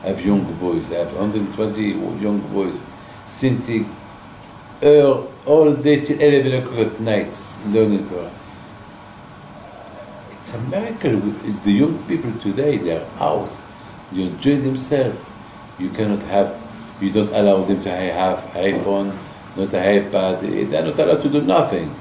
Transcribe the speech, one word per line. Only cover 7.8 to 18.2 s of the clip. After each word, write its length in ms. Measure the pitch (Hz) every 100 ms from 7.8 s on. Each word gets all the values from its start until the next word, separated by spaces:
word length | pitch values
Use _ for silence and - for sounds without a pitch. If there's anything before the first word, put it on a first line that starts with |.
| 107 101 -
Torah. 220 | 90 85 - - - - - - - - - - - - - - - - - - - -
It's 220 | - -
a 60 | 117
miracle. 580 | 127 190 226 226 156 110
The 520 | 104 104 - 101 101
young 320 | 101 151 160 -
people 260 | 165 123 113
today, 380 | 104 113 147 110
they 200 | 87 82
are 100 | - -
out. 320 | - 82 - - - - - - -
They 120 | 90
enjoy 320 | 92 82 135 143
themselves. 580 | 131 131 - 143 123 - - - - - - -
You 120 | 92
cannot 340 | - 107 101
have, 320 | - 98 98 - - - - -
you 100 | 98
don't 220 | 107 104
allow 300 | 107 101 98 92
them 160 | 95
to 60 | 98
have 500 | 90 92 85